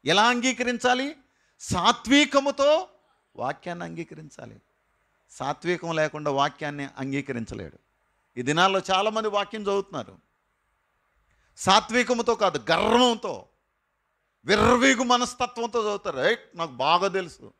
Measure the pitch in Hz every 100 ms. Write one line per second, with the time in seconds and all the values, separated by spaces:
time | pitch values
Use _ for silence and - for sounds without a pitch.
0 | 139 185 226 240 254 240 240 240 247 254
1 | 277 320 _ _ _ _ - 185 196 -
2 | 220 285 294 285 277 277 277 311 370 _
3 | _ _ _ - 123 151 180 175 175 165
4 | 165 151 156 - 113 107 _ _ _ _
5 | _ _ _ - 131 151 170 175 170 160
6 | 156 151 151 139 147 - 151 143 139 -
7 | 135 139 139 120 107 113 80 - _ _
8 | _ _ _ 123 123 156 190 190 180 190
9 | 208 220 214 202 202 220 202 202 196 151
10 | 107 92 _ _ _ _ _ _ _ _
11 | _ _ _ _ _ - - 202 - 233
12 | 240 240 233 214 196 147 113 160 - 240
13 | 247 226 202 110 - _ _ _ _ _
14 | _ _ _ _ - 214 220 240 269 233
15 | 240 247 240 - 247 233 233 233 214 202
16 | 196 135 156 233 - 170 165 123 139 175
17 | 196 190 170 - 107